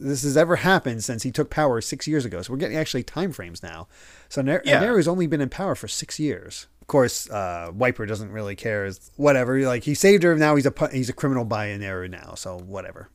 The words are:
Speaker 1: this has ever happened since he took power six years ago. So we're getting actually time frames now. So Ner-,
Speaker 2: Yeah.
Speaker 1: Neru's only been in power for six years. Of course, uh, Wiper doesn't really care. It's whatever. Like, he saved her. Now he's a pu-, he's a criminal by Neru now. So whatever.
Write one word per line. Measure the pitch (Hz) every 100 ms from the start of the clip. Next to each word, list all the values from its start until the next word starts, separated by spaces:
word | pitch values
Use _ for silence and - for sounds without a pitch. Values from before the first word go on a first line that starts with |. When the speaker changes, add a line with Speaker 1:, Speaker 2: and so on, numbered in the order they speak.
Speaker 1:
this | 139 139
has | 143 139
ever | 170 175
happened | 180 190 131 113
since | - 113
he | 127
took | 135 147
power | - 147 117
six | - 139 -
years | 151
ago. | 120 87
So | 92
we're | 135
getting | 151 147
actually | 151 131
time | - 151 190
frames | 131 87 85
now. | 87 82 85 _ - - -
So | -
Ner-, | 135 151
Speaker 2:
Yeah. | 269 -
Speaker 1:
Neru's | 214 226 156
only | 185 165
been | 151
in | 131
power | - 190
for | 131 110
six | - 156 -
years. | 151 95 92 - - _
Of | -
course, | 143 123 - -
uh, | 104 92 87 85
Wiper | 95 127 123 104
doesn't | 107 104
really | 107 101 98
care. | 117 104 98
It's | 95 - -
whatever. | 143 135 123 131
Like, | 135 123
he | 147
saved | 143 196 202
her. | 175
Now | 156 151 147
he's | 131
a |
pu-, | - 156
he's | 131 123
a |
criminal | - 143 131
by | 113 107 104
Neru | 101 98 92 90
now. | 90 78
So | 90 95 90
whatever. | 90 95 92 87 -